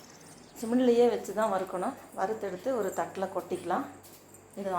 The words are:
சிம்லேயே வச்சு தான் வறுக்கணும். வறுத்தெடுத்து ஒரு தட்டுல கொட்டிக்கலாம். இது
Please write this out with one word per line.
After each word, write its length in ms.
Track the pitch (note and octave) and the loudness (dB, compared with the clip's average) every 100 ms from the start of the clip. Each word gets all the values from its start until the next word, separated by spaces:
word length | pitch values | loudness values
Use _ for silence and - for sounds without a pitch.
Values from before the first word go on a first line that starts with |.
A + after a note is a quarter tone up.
| - - - - - - | -20 -20 -20 -20 -20 -10
சிம்லேயே 460 | A3+ B3 B3+ A#3 A#3+ | 0 4 6 8 6
வச்சு 200 | G3+ - G3 | 4 -2 0
தான் 120 | A3 | 2
வறுக்கணும். 440 | F#3+ F#3+ F3+ G#3 C#4 - G3 | 0 -2 -4 -4 -6 -10 -4
வறுத்தெடுத்து 520 | F#3+ A3 G3+ F3+ B3+ B3 | -2 -2 -6 -4 -2 0
ஒரு 100 | F#3+ F3+ | 0 -2
தட்டுல 280 | E3 G3 F#3+ F#3 | -4 -4 -4 -4
கொட்டிக்கலாம். 500 | - F3 F3 G#3 C#4+ - - - - - - - | -4 -4 -2 -2 -4 -12 -20 -20 -20 -20 -16 -8
இது 120 | G3 | -4